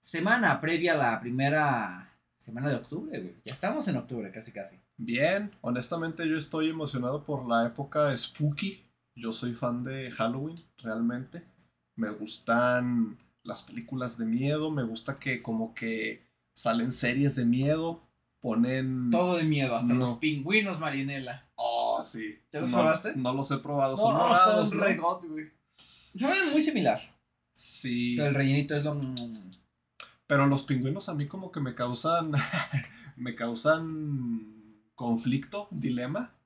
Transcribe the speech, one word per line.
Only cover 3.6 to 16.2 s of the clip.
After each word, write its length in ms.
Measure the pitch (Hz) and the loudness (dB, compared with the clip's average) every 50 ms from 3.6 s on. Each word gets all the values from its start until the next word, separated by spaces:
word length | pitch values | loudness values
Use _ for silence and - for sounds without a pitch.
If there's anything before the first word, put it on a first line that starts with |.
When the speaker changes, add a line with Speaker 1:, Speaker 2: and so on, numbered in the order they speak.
| - 190 254 311 254 202 | -4 -2 -2 -2 -2 -2
Speaker 1:
en 80 | 151 | -2
octubre, 340 | 123 113 - 123 117 104 95 | -2 -4 -4 -8 -8 -8 -8
casi, 220 | - 110 113 - - | -10 -14 -16 -14 -12
casi. 260 | - 98 - - - _ _ _ | -12 -12 -12 -14 -20 _ _ _
Speaker 2:
Bien, 540 | - - 117 117 123 143 160 185 202 208 202 - - - | -12 -6 -4 0 2 4 4 2 2 -2 -6 -10 -8 -4
honestamente 680 | 120 123 123 123 - 170 170 160 165 156 165 170 160 | -4 -2 -2 -2 -4 -4 -4 -4 -4 -6 -4 -2 0
yo 80 | 156 | 0
estoy 320 | 160 147 - - 160 156 160 | 0 -2 -4 -2 -2 0 0
emocionado 560 | 160 160 156 143 - 131 123 123 135 147 147 | -2 -2 -4 -4 -4 -2 -2 -2 -2 -4 -4
por 240 | - 147 127 127 120 | -4 -6 -6 -2 2
la 180 | 117 117 117 | 2 2 2
época 500 | 117 117 - 143 - - 156 151 143 131 | 2 -2 -6 -10 -4 0 2 2 2 2
spooky. 680 | 117 - - - - 151 147 147 - - 196 190 - - _ _ _ _ _ _ | 0 -4 -6 -4 0 0 0 0 0 -4 -6 -6 -8 -18 _ _ _ _ _ _
Yo 160 | 120 117 113 113 | -10 -8 -6 -6
soy 220 | - - 120 117 | -4 -4 -6 -4
fan 280 | 117 - 123 120 123 123 | -4 -4 -4 -2 -2 -4
de 300 | 131 135 135 131 123 117 | -6 -6 -8 -8 -10 -4
Halloween, 520 | - 113 113 123 131 139 156 165 170 - _ _ _ | -2 -2 0 0 -2 -6 -6 -8 -12 -18 _ _ _
realmente. 640 | - 113 110 113 117 117 123 123 135 - - 170 - - _ _ _ _ _ _ _ _ _ | -8 -6 -2 0 0 0 0 -2 -6 -10 -12 -16 -16 -16 _ _ _ _ _ _ _ _ _
Me 140 | - 113 104 | -4 -4 -4
gustan 1080 | 104 104 107 104 - - _ - 117 117 123 123 123 123 123 123 123 120 113 107 - - _ _ _ _ _ | -4 -6 -8 -10 -10 -12 _ 2 2 4 4 4 4 2 2 0 2 2 0 0 -2 -12 _ _ _ _ _
las 200 | - 101 - - | -10 -10 -10 -10
películas 540 | - - 117 113 - - 131 127 123 - | -12 -12 -12 -10 -8 -6 -6 -4 -6 -4
de 80 | - 117 | -4 -2
miedo, 440 | 110 113 120 131 139 151 156 156 156 | 0 0 0 2 2 0 0 0 -2
me 140 | 156 143 123 | -2 -2 -2
gusta 320 | 113 113 113 - - 139 | -2 -4 -6 -8 -8 -10
que 260 | - - 139 127 117 - | -6 -4 -4 -4 -4 -4
como 320 | 113 113 113 113 113 - | -4 -4 -2 -4 -4 -6
que 500 | - 113 113 113 113 110 113 - - | -6 -6 -4 -4 -4 -4 -6 -8 -10